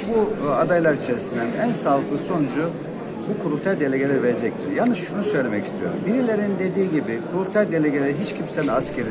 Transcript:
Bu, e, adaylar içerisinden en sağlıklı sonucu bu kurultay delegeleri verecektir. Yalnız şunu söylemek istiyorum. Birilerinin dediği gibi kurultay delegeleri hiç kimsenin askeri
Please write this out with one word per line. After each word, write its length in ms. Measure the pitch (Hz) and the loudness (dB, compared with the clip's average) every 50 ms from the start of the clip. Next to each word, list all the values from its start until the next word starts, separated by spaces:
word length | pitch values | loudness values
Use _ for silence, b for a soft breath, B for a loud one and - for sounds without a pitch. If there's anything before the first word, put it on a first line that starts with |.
| - 202 | -2 0
Bu, 380 | 233 226 208 202 - - 143 147 | 2 2 2 2 0 -2 0 0
e, 60 | 135 | 2
adaylar 380 | 123 160 160 175 175 160 160 147 | 2 4 4 4 4 4 4 2
içerisinden 540 | 135 - - 123 117 - - 120 120 117 - - - - - | 2 0 -2 -2 -2 -2 -4 -4 -2 -2 -2 -2 0 0 0
en 40 | |
sağlıklı 460 | 226 - - 160 139 139 131 - 147 139 | 0 0 2 2 2 2 2 0 -2 -2
sonucu 520 | - - 185 170 147 131 - 143 160 170 165 - - - - - - - - - - - | -2 0 0 0 0 0 0 -2 -2 -2 -4 -6 -8 -8 -8 -8 -8 -8 -8 -8 -4 -4
bu 140 | 202 - - | -4 -2 -2
kurultay 360 | 170 151 151 - 196 196 - | -2 -2 0 0 0 0 2
delegeleri 440 | 151 135 131 135 139 139 139 131 117 | 2 0 2 2 2 2 2 2 2
verecektir. 480 | 123 120 110 117 110 - - 139 143 143 | 2 2 2 0 -2 -2 -4 -4 -2 0
Yalnız 220 | 147 - 247 240 - | 2 2 2 2 0
şunu 260 | - - - 202 196 | -2 -4 -4 -2 0
söylemek 420 | 139 139 143 131 117 104 101 98 | 0 2 0 0 0 0 -2 -4
istiyorum. 320 | - - 98 92 87 85 - - 180 | -4 -6 -4 -4 -4 -4 -2 -2 0
Birilerinin 520 | 226 262 247 226 220 202 208 202 190 175 | 2 2 2 2 2 2 0 0 0 0
dediği 300 | 185 185 165 196 190 175 | 0 0 2 2 2 2
gibi 280 | 156 147 - 107 113 117 - - | 2 0 0 -2 -4 -4 -4 -4
kurultay 400 | 175 180 190 - - 214 208 175 | -2 -2 -2 0 2 2 2 2
delegeleri 440 | 160 160 151 151 139 143 139 139 143 147 | 2 2 2 2 2 2 0 0 0 -2
hiç 120 | 214 - - | -2 -4 -4
kimsenin 340 | - 170 156 - 170 143 139 | -6 -6 -6 -4 -2 0 2
askeri 380 | 131 131 127 - - 131 120 110 | 2 2 0 0 -2 -4 -4 -4